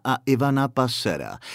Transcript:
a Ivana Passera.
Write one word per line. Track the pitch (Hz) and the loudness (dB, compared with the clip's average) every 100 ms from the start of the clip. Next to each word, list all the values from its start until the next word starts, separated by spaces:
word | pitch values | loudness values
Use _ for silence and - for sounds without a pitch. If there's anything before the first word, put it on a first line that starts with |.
a | 127 131 - | 0 -2 2
Ivana | 131 139 139 139 | 2 4 2 0
Passera. | 127 127 - 107 78 57 50 - | 0 0 0 -2 -2 -6 -12 -16